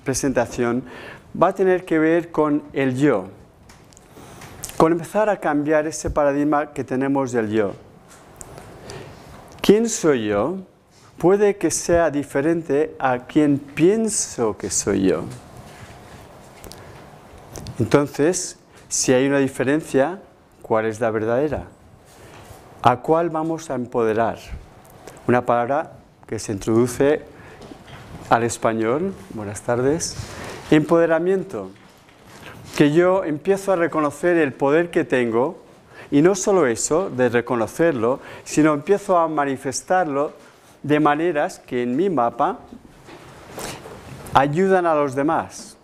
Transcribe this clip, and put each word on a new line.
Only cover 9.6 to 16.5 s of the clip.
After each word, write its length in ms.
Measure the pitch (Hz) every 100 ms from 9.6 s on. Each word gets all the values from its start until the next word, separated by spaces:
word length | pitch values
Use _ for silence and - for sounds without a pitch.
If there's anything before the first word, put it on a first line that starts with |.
¿Quién 260 | - 208 233
soy 380 | - 165 135 104
yo? 320 | 101 127 190 185 _ _ _ - -
Puede 360 | 165 202 208 202
que 120 | 160
sea 400 | - - 170 165
diferente 880 | 147 135 139 151 170 160 139 156 -
a 220 | 131 127
quien 400 | 123 156 151 139
pienso 960 | - - 170 220 220 - - - 113 98
que 140 | 101
soy 320 | - - 98
yo. 220 | 95 80 60 123 - - - - - - - - - - -